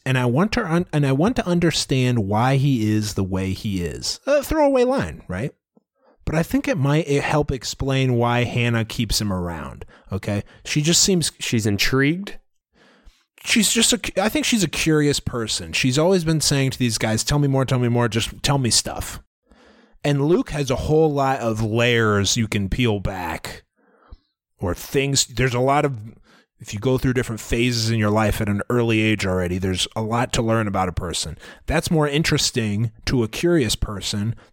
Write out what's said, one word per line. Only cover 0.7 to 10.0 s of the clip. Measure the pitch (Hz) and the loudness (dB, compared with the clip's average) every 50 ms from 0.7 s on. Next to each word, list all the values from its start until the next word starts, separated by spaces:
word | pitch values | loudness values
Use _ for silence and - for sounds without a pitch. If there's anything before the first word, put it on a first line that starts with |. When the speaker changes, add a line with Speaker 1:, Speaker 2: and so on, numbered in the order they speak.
Speaker 1:
un-, | 160 175 180 - | 0 0 0 0
and | - 151 143 | 0 0 2
I | 135 | 2
want | 135 135 165 226 254 | 2 2 2 2 0
to | - - | 0 0
understand | 180 175 175 175 165 - - - - 139 131 127 123 123 117 | 0 0 2 2 2 0 -2 -2 0 0 2 2 2 2 0
why | 98 95 101 107 120 131 139 | 0 0 0 2 2 2 2
he | 135 135 147 135 113 107 107 | 2 4 2 2 2 2 2
is | 107 107 107 104 98 | 2 2 0 -2 -2
the | - 98 | -4 -2
way | 92 92 95 95 95 | -2 -2 -2 -2 -2
he | 92 - - 110 98 92 | -4 -4 -4 -4 -2 -2
is." | 87 80 62 62 - - - - _ | -4 -4 -6 -6 -8 -8 -8 -6 _
A | 269 285 294 | 0 0 0
throwaway | 262 - 311 320 294 277 269 254 247 | 2 0 2 2 4 4 4 4 4
line, | 254 269 262 - 165 - - - | 2 2 0 -2 -4 -6 -12 -10
right? | - 90 90 120 165 - _ _ _ _ _ _ _ _ _ _ _ _ _ _ | -8 -6 -6 -6 -6 -8 _ _ _ _ _ _ _ _ _ _ _ _ _ _
But | - 151 | -2 -2
I | 160 | -2
think | 165 - - 277 - 285 | 0 0 -2 -2 0 -2
it | 262 | -2
might, | 156 131 139 147 156 - - | 0 2 2 2 2 2 2
it | 139 139 | 0 0
help | - - - 151 147 - | 0 0 0 0 0 0
explain | 143 127 - - - - 135 135 135 135 131 131 123 | -4 -4 -6 -10 -8 -6 -4 -2 0 0 2 2 2
why | 117 117 117 120 123 120 | 2 2 2 2 2 0
Hannah | 113 - 123 120 120 117 113 110 | 0 0 0 0 0 0 0 -2
keeps | 110 - - 120 104 - - | -2 -4 -4 -4 -2 -2 -2
him | 107 104 | -2 -2
around, | 95 90 87 87 82 80 71 69 - - - - - - | -2 -4 -4 -6 -6 -8 -10 -12 -14 -16 -18 -20 -20 -20